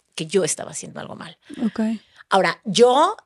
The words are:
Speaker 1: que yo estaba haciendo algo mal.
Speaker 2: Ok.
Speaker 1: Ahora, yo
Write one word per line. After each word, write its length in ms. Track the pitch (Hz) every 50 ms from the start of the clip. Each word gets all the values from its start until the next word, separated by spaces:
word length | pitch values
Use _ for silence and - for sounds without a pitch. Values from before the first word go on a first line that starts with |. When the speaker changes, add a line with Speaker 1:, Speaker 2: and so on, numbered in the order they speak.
| _ _ -
Speaker 1:
que 120 | - 160
yo 160 | 156 190 190 170
estaba 280 | 151 - - - -
haciendo 280 | - - - - - -
algo 160 | - - -
mal. 240 | - - - - _ _ - - - 240
Speaker 2:
Ok. 140 | 208 - - 220 220 226 208 _ _ _ - - -
Speaker 1:
Ahora, 320 | - 190 180 165 165 - -
yo 520 | 220 170 220 240 247 247 285 330 370 - - _